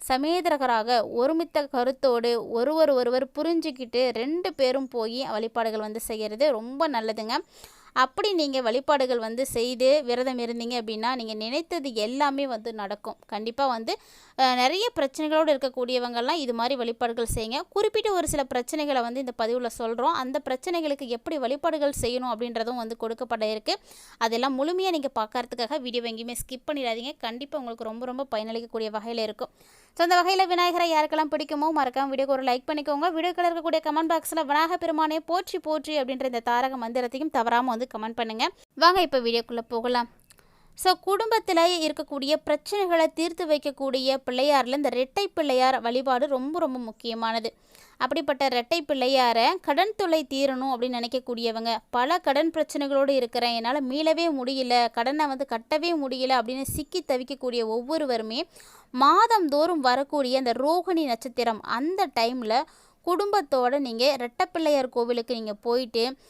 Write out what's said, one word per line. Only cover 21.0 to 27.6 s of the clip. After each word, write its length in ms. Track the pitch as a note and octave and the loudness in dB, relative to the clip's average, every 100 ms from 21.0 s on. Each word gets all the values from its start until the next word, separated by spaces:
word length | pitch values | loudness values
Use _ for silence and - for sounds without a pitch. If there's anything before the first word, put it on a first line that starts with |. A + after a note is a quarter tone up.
| B3 | -6
எப்படி 300 | A#3 - D#4 | -6 -4 -4
வழிபாடுகள் 540 | A#3+ C#4+ E4+ D#4 C#4+ C#4 | -2 -2 -2 0 0 0
செய்யணும் 320 | A#3+ B3 B3+ | -2 -2 -4
அப்படின்றதும் 440 | A3 A#3+ A3+ A3+ B3 | -4 -4 -4 -4 -4
வந்து 200 | A3+ A#3 | -8 -6
கொடுக்கப்பட 500 | A3+ A3+ B3 A3+ G#3+ | -6 -6 -6 -2 -2
இருக்கு. 260 | G#3+ - G4 - - - - | -2 -2 -4 -6 -20 -16 -4
அதெல்லாம் 360 | A#3 A3+ C4+ | -2 0 0
முழுமையா 360 | C4 D4 F4+ F#4+ | 0 0 0 2
நீங்க 200 | E4 C4+ - | 0 -2 -2
பார்க்கறதுக்காக 640 | G#3+ B3 B3 B3 A3+ D4+ | -4 -4 -6 -4 -4 -4
வீடியோ 220 | B3 A#3+ | -4 -4
எங்கேயுமே 300 | A#3 A3 A#3 | -4 -6 -8
ஸ்கிப் 360 | A#3+ - B3+ - | -10 -10 -10 -6
பண்ணிடாதீங்க. 400 | D4 B3 A3+ B3 D#4 | -4 -2 -4 -6 -8
கண்டிப்பா 400 | A#3 A#3+ C#4 | -8 -8 -8
உங்களுக்கு 260 | D4+ | -8